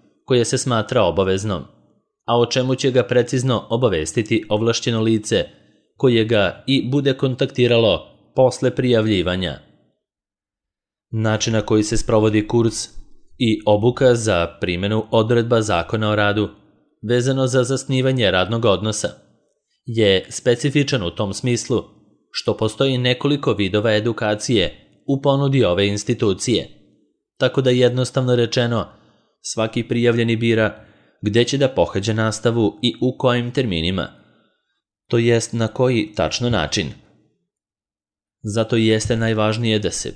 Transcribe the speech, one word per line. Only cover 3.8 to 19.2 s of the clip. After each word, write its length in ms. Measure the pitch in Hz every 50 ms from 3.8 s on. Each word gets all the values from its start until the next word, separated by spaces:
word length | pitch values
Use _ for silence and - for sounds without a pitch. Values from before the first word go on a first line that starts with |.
| 127 107 92 80 76 - - 123 104 - 113 107 - -
ovlašćeno 520 | 107 107 113 117 113 - - 127 117 110
lice 440 | 110 113 113 104 104 - 113 90 76 - - _ _ _ _ _ _ _ _
koje 280 | - - 127 117 113 110
ga 400 | 107 117 104 98 85 - - -
i 220 | - 139 135 - 123
bude 240 | 139 147 135 135 131
kontaktiralo 920 | - 139 131 123 - 139 131 - 127 123 120 120 117 117 104 85 78 - - - _ _ _ _
posle 340 | 135 131 120 - - 131 127
prijavljivanja. 880 | 123 - 127 123 120 110 110 110 104 92 80 90 90 92 92 80 67 - - _ _ _ _ _ _ _ _ _ _ _ _ _ _ _ _ _ _ _ _ _ _ _ _ _ _ _ _ _
Način 420 | 113 110 110 110 110 104 - 117 113
na 80 | 110
koji 220 | 107 - 110 107 107
se 140 | - 113
sprovodi 500 | 107 - - 117 107 110 110 104 107 107
kurs 420 | - 117 117 113 113 - - - - - - - - - - - _ - -
i 220 | 127 113 107 104 -
obuka 480 | 107 104 101 107 123 123 - 139 123 120
za 440 | 117 110 110 95 85 85 82 - -
primjenu 440 | 87 90 87 87 98 101 110 110 - -
odredba 520 | 117 113 107 113 127 120 113 117 123 113 107
Zakona 480 | 107 92 85 82 - - 107 110 107
o 60 | 107
radu 320 | 107 104 104 101 107 104 95 - - _ _ _ _ _ _ _ _ - 107
vezano 380 | 120 123 120 135 131 135 131
za 180 | 123 127 135 120
zasnivanje 640 | 120 135 123 - - 131 131 127 131 131 127 110 92
radnog 340 | 90 90 92 92 117 117 117
odnosa 440 | 107 95 87 104 110 104 - - 82 - -